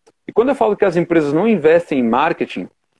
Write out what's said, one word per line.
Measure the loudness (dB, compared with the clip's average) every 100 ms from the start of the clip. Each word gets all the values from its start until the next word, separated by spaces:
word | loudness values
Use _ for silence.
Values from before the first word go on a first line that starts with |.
| _ _ -4
E |
quando | -2 0
eu | 0
falo | -2 0
que | 0
as | 0
empresas | 0 0 0
não | 0 0
investem | 2 4 2 2 -2
em |
marketing, | 0 0 0 -2 -8 -8 -12 _ _